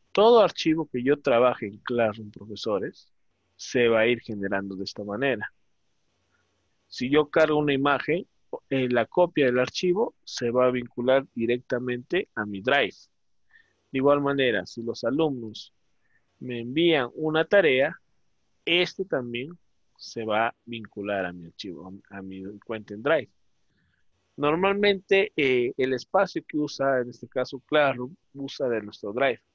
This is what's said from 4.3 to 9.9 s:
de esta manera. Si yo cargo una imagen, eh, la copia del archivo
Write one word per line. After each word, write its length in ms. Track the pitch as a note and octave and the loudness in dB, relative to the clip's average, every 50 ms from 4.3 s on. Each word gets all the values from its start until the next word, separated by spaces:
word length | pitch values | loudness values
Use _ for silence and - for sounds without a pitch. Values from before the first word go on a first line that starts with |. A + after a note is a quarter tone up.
| A2 G#2 G2 G2 G2+ G2 G2 G2 F#2+ | -8 -6 -4 -4 -4 -4 -4 -6 -8
de 100 | F#2 G2 | -8 -10
esta 200 | - - - G#2 | -10 -10 -10 -10
manera. 480 | G2+ G2+ G#2+ C3+ C#3 B2+ G#2+ G2+ - - _ _ _ _ _ _ _ _ _ _ _ _ _ _ _ _ _ _ _ _ _ _ _ _ _ _ _ | -8 -6 -2 -2 -2 -2 -2 -6 -10 -14 _ _ _ _ _ _ _ _ _ _ _ _ _ _ _ _ _ _ _ _ _ _ _ _ _ _ _
Si 200 | - - B2+ C3 | -10 -8 -2 2
yo 220 | C#3 D3+ D3+ D3 | 2 2 2 2
cargo 280 | - E3 D#3+ D3+ D3+ D3+ | 4 4 4 4 4 2
una 160 | D3+ D3 C#3 | 2 2 0
imagen, 520 | C3+ C#3 C#3+ C#3+ C3 - - D3+ F3+ A#3 - _ _ _ _ - - - _ | 2 2 2 2 0 0 -2 -2 -2 -4 -8 _ _ _ _ -14 -14 -6 _
eh, 180 | C3+ C3+ B2+ B2 | -2 -2 0 2
la 180 | B2 A#2+ A2+ | 2 0 0
copia 400 | - - - F3+ E3+ - D#3 C#3+ | 2 2 2 2 2 2 2 2
del 140 | B2+ B2 B2+ | 2 4 2
archivo 540 | B2+ C3 - - - F3+ | 0 0 -2 -2 0 0